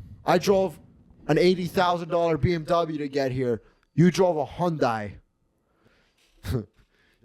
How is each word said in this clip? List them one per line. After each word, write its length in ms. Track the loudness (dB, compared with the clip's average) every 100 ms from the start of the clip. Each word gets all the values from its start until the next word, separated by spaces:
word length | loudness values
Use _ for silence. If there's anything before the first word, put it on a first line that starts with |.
| -20 -12 0
I 120 | 0
drove 420 | 2 2 0 -4 -20 _ _ _ -2
an 100 | 2
eighty 280 | 4 2 -2
thousand 440 | 0 0 0 -2
dollar 280 | -2 0 0
B 160 | 0
M 100 | -2
W 340 | 0 0 0 -4
to 100 | -6
get 240 | -2 -2
here. 300 | -2 -2 -2 -6 _ _
You 180 | 4 4
drove 260 | 4 0 0
a 80 | -4
Hyundai. 680 | -4 -4 -2 -2 -2 -8 -14 _ _ _ _ _ _ _ _ _ _ _ _
<laughs> 220 | -6 -6 -6 _ _ _ _ _